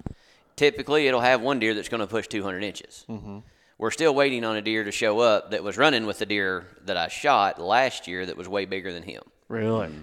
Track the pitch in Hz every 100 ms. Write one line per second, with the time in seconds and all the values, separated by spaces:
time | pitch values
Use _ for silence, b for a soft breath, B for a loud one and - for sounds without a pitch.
0 | - B B B B - 143 143 135 151
1 | 143 127 123 127 120 139 110 107 92 117
2 | 101 110 98 110 98 92 101 90 - -
3 | - 110 104 101 113 b b b 110 -
4 | 160 139 143 123 113 110 104 110 104 98
5 | 113 107 120 104 - 101 98 98 147 127
6 | 110 98 101 104 95 92 90 - 92 90
7 | 82 - 147 127 98 80 87 113 131 -
8 | - 90 92 80 90 101 95 95 92 87
9 | 87 58 - _ _ 113 110 110 92 76